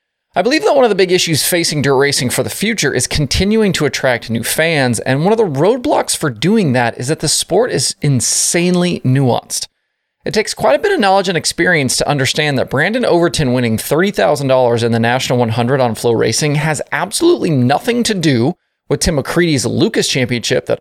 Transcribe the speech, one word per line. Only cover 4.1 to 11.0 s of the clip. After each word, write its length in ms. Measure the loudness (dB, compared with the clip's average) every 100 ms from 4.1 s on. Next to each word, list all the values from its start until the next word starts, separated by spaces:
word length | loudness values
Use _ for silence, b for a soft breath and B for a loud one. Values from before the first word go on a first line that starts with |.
| -2 -4
new 140 | -6
fans, 560 | -4 -2 0 2 0 0
and 240 | -2 0
one 100 | 2
of 60 | 2
the 60 | 0
roadblocks 720 | 2 0 2 0 -2 -2 -4
for 140 | -4
doing 440 | -2 0 2 2
that 220 | 2 0 -2
is 80 | -4
that 140 | -4
the 60 | -2
sport 440 | -2 0 0 0
is 240 | -2 -4 -2
insanely 960 | 0 0 0 -2 0 0 2 2 0 -2
nuanced. 680 | 0 2 2 0 -4 -10 -10 _ _ _ _ _ -6
It 100 | -2
takes 180 | -2
quite 260 | -2 0 0
a 40 |
bit 80 | 0
of 80 |
knowledge 280 | 0